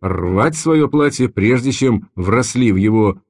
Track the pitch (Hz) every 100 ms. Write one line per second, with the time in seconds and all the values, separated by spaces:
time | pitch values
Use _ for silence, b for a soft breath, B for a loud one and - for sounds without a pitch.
0 | 95 90 87 92 139 156 160 156 147 147
1 | 147 - 123 - 104 123 131 113 131 110
2 | - - 90 113 120 123 120 95 104 110
3 | 107 95 _